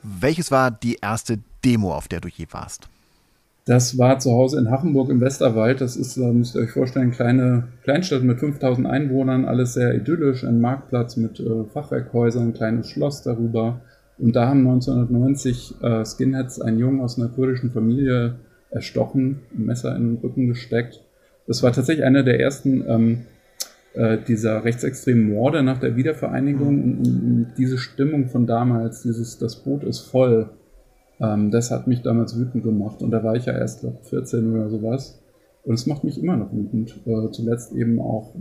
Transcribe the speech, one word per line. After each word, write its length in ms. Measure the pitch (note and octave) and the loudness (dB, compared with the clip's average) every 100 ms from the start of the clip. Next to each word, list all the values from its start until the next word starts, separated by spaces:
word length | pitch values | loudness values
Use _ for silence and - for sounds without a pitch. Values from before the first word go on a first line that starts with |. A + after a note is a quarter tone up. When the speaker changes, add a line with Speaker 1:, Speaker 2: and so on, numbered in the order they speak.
Speaker 1:
Welches 480 | A2 F#2+ B2+ D#3+ - | -12 -2 -2 0 0
war 200 | C3+ B2+ | 2 2
die 260 | A2+ A#2 - | 0 -4 -4
erste 380 | G2+ A2 - A2 - - C3 | -4 -6 -4 -6 -6 -2 2
Demo, 280 | A#2 F#2+ | 2 0
auf 140 | C#2+ - | -4 -6
der 140 | E2+ | -10
du 80 | F2 | -10
je 160 | - D#2+ | -12 -14
warst? 360 | - - - - _ _ _ _ _ _ _ - | -14 -14 -18 -20 _ _ _ _ _ _ _ 2
Speaker 2:
Das 320 | B2 B2 B2+ | 2 2 2
war 220 | B2 C3+ | 4 4
zu 120 | C3+ | 4
Hause 260 | A#2 C3 D3 | 4 4 2
in 140 | A2 | 0
Hachenburg 380 | C3 D#3+ C#3 C3 | 2 2 2 2
im 100 | B2+ | 2
Westerwald. 640 | B2+ C#3 C3+ A2 A2 C3+ | 2 2 2 4 2 2
Das 160 | B2+ B2 | -2 -4
ist, 200 | B2 - | -6 -2
da 140 | B2 | 2
müsst 240 | A#2+ A#2+ - | 2 2 -2
ihr 60 | |
euch 100 | A#2 | -2
vorstellen, 400 | C#3 B2+ C3+ B2+ | 0 -2 0 0
kleine 560 | B2 A#2+ B2+ B2+ B2 A#2+ - | 0 2 4 4 0 -2 -6
Kleinstadt 400 | - D3 F3+ C3+ | -2 0 0 0
mit 160 | B2+ A#2+ | 2 2
fünftausend 480 | D3 C#3+ C3 B2 B2+ | -2 0 0 0 0
Einwohnern, 580 | C3 D3 C3 C3 C3 - | 0 0 0 2 0 2
alles 280 | B2 B2 | 0 0
sehr 220 | B2+ B2 - | 0 2 0
idyllisch, 500 | - E3+ C#3 C3 B2+ | 0 0 2 0 0
ein 160 | A#2 | 2
Marktplatz 560 | A#2+ C3 - B2 A#2+ - | 2 0 -2 -2 -2 -2
mit, 220 | A2+ - | -4 -4
äh, 240 | A2+ A2+ G#2+ | -4 -4 -4
Fachwerkhäusern, 760 | D3 C#3+ C3 B2 A#2+ A#2+ A#2+ A#2 | -8 -6 -6 -2 2 2 2 -2
ein 40 | |
kleines 360 | A2+ A2 A#2 A#2 | -2 -2 -2 -4
Schloss 320 | - C#3+ C#3 | -4 -4 -4
darüber. 600 | C3 A#2 A#2 A2+ A2+ A#2+ - _ _ _ | -6 -2 -2 0 -2 -4 -12 _ _ _
Und 180 | A#2+ A#2+ | 2 2
da 120 | A#2+ | 4
haben 160 | C#3 | 4
neunzehnhundertneunzig, 1120 | B2+ B2+ B2+ B2 A#2+ A#2+ B2+ C#3 C3 A#2+ - - | 4 4 2 0 2 2 2 2 0 -4 -8 -4
äh, 240 | A#2+ A2+ A2 | -2 0 -2
Skinheads 560 | - C3 C3 B2+ - | 0 0 0 -4 -4
einen 180 | A2+ A2+ | -2 2
Jungen 220 | B2+ C3+ | 2 0
aus 180 | B2 B2 | -2 -2
einer 80 | A#2+ | -4
kurdischen 440 | B2 C3 B2+ B2 | 0 0 0 -2
Familie 680 | A#2+ A2 B2+ C3+ B2 A#2 B2 - _ _ | 0 2 2 2 2 0 -4 -16 _ _
erstochen, 720 | - - B2 A2 C3+ C3 C#3 - | -10 -6 -4 0 0 0 -4 -10
ein 120 | - A2+ | -6 -4
Messer 300 | A#2+ C3 B2+ | -4 -4 -2
in 200 | A#2 A#2 | -2 -2
den 20 | |
Rücken 260 | B2+ C3+ B2 | -4 -2 -2
gesteckt. 560 | A#2+ - A2+ A#2+ - _ _ _ _ - | -2 -2 -4 -4 -12 _ _ _ _ -6
Das 140 | B2 | 0
war 120 | B2 | 2
tatsächlich 320 | B2+ B2+ D#3+ C3 | 2 0 2 4
einer 180 | C#3 | 4
der 160 | B2+ - | 4 4
ersten, 440 | C3 C#3 C#3 C3 - | 2 0 0 0 2
ähm, 380 | A2+ A2+ A#2 - _ _ _ - _ _ | 4 4 2 -6 _ _ _ -16 _ _
äh, 240 | - A2+ A2 - | -2 0 0 0
dieser 380 | A2 A2 A2 | 0 2 0
rechtsextremen 680 | A#2 A#2+ C#3+ C3+ - A#2+ G#2+ | -2 -2 -4 -2 2 4 4
Morde 300 | G#2 C3 D#3+ | 2 2 2
nach 160 | C3 C3 | 0 0
der 160 | C3 A#2+ | -2 0
Wiedervereinigung. 760 | C#3+ D3+ C#3 B2+ C#3 C#3 C#3+ C#3+ | -2 -2 -4 -2 0 0 2 2
Speaker 1:
Mhm. 60 | |
Speaker 2:
Und, 140 | B2+ B2 | 0 0
und, 240 | B2 B2 | 0 2
und 240 | A#2+ A#2+ A#2 - | 2 0 0 -2
diese 200 | C3 B2+ | -2 -2
Stimmung 520 | B2 - C#3 D3+ B2+ | -6 -2 0 0 0
von 180 | B2 A#2 | 0 2
damals, 560 | A#2 B2 A#2 A2+ - | 2 2 0 -2 -4
dieses 340 | A#2+ A2+ A2+ - | -4 -4 -6 -6
"Das 260 | A#2 - | -8 -6
Boot 200 | - C#3 | -6 -4
ist 160 | - - | -4 -8
voll", 500 | - - B2+ A2+ G#2+ - _ - _ _ _ _ | -2 2 4 4 2 -10 _ -20 _ _ _ _
ähm, 320 | A2 G#2 G#2 | -2 2 2
das 200 | A#2 A#2+ | 2 0
hat 160 | A#2 - | -4 0
mich 140 | A#2+ | -2
damals 380 | B2+ A#2 A2+ A#2 | 0 0 0 -2
wütend 240 | B2 A#2+ | -4 -2
gemacht. 380 | A2+ G#2+ G2+ - | 0 -2 -2 -6
Und 100 | B2 | -2
da 120 | A2+ | -2
war 120 | A2 A#2 | 0 -2
ich 100 | B2 | -2
ja 100 | B2 | -4
erst, 240 | A#2+ - | -4 -6
glaub, 240 | B2 B2 - | -10 -12 -8
vierzehn 480 | C3 B2+ A#2 A2+ | -6 -4 -2 0
oder 160 | A2 G#2+ | -2 -2
sowas. 520 | A2 A2 C3 - - _ _ _ _ | -4 -4 -6 -8 -20 _ _ _ _
Und 100 | - | -4
es 140 | A#2 - | -2 -2
macht 180 | D3 - | -4 -4
mich 160 | - | -4
immer 160 | E3+ C#3+ | -2 -2
noch 160 | G2+ | -2
wütend. 420 | A2+ G2+ A2+ A#2 - - | -6 -4 -4 -6 -10 -4
Äh, 260 | A2 A2 | -2 -2
zuletzt 420 | - A2+ A#2 - | -4 -4 -4 -4
eben 260 | B2+ A#2 A#2 | -4 0 0
auch 340 | - A2 - - | 0 -6 -6 -8